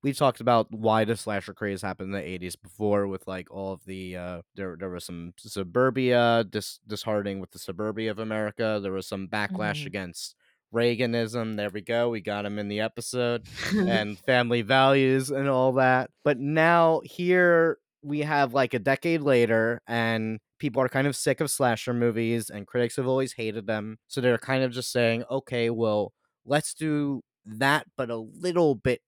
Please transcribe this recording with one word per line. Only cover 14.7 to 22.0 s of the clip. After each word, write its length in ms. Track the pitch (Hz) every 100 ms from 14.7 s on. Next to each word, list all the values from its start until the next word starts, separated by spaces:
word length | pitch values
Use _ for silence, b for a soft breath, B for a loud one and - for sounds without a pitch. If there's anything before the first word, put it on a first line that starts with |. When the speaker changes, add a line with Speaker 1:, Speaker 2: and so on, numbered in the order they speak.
| 135 135 139 131 135 131
Speaker 1:
and 160 | 139 139
all 240 | 131 131
that. 380 | 127 131 127 131 _
But 160 | 147 131
now 640 | 143 156 160 170 165 160
here 760 | - - 175 180 175 170 165 - _ _
we 180 | 147 147
have, 340 | 147 147 135
like, 200 | 131 127
a 40 | 123
decade 420 | 101 135 170 165
later, 600 | 143 123 117 113 113 117 -
and 520 | 117 113 113 110 110 _ _
people 200 | 143 123
are 80 | 127
kind 180 | 135 143
of 80 |
sick 260 | 131 151 127
of 80 | 151
slasher 440 | - 127 113 -
movies, 580 | 120